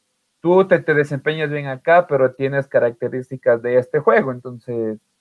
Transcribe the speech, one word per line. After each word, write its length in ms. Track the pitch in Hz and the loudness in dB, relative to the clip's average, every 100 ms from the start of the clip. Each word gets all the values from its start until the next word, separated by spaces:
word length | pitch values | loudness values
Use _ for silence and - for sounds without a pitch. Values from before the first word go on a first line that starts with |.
| _ _ _ _ | _ _ _ _
tú 260 | 165 185 190 | 0 2 4
te, 120 | 170 | 2
te 140 | 139 | 2
desempeñas 560 | 151 143 139 151 156 151 | 0 0 -4 -4 -4 -4
bien 180 | 147 143 | -6 -8
acá, 400 | 131 - 170 175 | -6 2 2 4
pero 260 | 139 131 | 2 0
tienes 340 | 120 135 139 139 | 0 -4 -4 -2
características 960 | 127 120 120 123 127 127 131 127 117 | 0 0 -2 -6 -6 -10 -6 0 0
de 160 | 120 123 | 0 0
este 220 | 123 151 | 0 -2
juego", 320 | 143 226 139 | 2 2 2
entonces 680 | 123 127 120 - 117 110 107 _ _ | -6 -10 -14 -8 -6 -4 -6 _ _